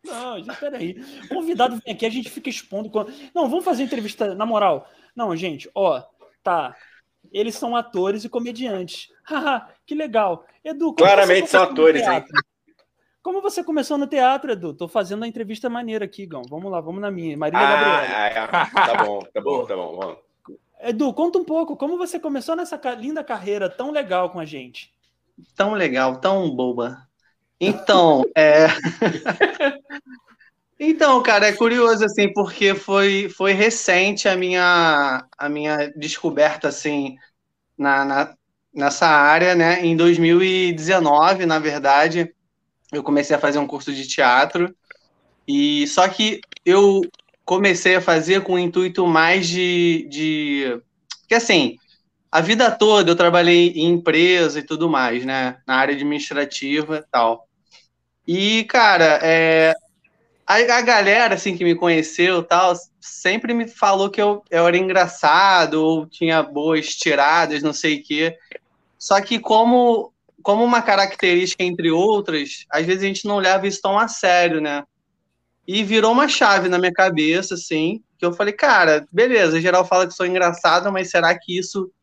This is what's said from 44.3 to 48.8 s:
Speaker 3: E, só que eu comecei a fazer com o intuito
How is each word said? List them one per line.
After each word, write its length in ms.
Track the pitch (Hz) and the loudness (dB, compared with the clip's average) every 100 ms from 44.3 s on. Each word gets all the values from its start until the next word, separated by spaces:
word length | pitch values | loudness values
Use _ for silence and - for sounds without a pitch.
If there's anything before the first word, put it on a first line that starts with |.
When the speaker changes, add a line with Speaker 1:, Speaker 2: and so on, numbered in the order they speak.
| 123 151 175 180 - _ - _ _ _ _ - | 4 2 -2 -4 -6 _ -20 _ _ _ _ -4
Speaker 3:
E, 380 | 143 147 147 143 | 0 0 0 -2
só 200 | - 190 | 2 2
que 340 | 185 220 - - - 175 | 2 -4 -4 -14 -4 2
eu 360 | 190 202 196 175 _ _ _ - | 6 6 4 -2 _ _ _ -4
comecei 500 | 185 202 180 185 185 | 0 0 2 2 2
a 60 | |
fazer 400 | 180 165 156 190 | 2 0 2 0
com 120 | 190 | 0
o 60 | 180 | -2
intuito 460 | 175 175 | 0 0